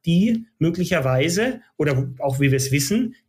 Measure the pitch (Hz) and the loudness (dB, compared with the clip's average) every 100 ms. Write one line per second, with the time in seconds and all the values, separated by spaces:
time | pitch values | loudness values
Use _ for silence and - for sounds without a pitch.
0 | - 170 214 226 - _ 160 175 175 175 | 0 2 2 0 -6 _ -2 0 -2 0
1 | 131 131 151 175 240 254 - - 147 131 | 2 2 2 0 -2 -4 -12 -4 0 0
2 | 127 - 143 131 139 131 127 143 139 214 | -2 -4 -4 0 2 2 0 -2 0 -2
3 | 254 - | -2 -8